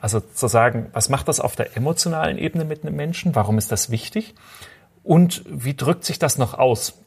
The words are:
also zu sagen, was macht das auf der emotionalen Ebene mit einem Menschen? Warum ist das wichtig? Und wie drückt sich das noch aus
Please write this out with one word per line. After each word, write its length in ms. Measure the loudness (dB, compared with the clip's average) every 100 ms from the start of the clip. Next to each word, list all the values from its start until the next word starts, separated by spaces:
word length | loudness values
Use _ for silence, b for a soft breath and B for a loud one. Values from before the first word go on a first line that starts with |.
also 180 | -2 -2
zu 280 | -2 -2 2
sagen, 400 | 4 4 2 -4
was 160 | -2 0
macht 220 | 0 0
das 100 | 0
auf 160 | -2 -4
der 220 | -6 -2
emotionalen 600 | -2 0 -2 -2 -2 -2
Ebene 280 | -4 -4 -4
mit 180 | -6
einem 140 | -6 -4
Menschen? 380 | -4 -2 0 0
Warum 220 | 2 0
ist 140 | 0
das 180 | -2 -2
wichtig? 460 | -4 -4 -6 -8 B B B B B B _
Und 440 | 4 6 6 2 -10
wie 260 | -8 -6 -2
drückt 280 | 0 0
sich 160 | -4 -2
das 180 | 0 2
noch 180 | -2 2
aus 460 | 2 2 -2 -10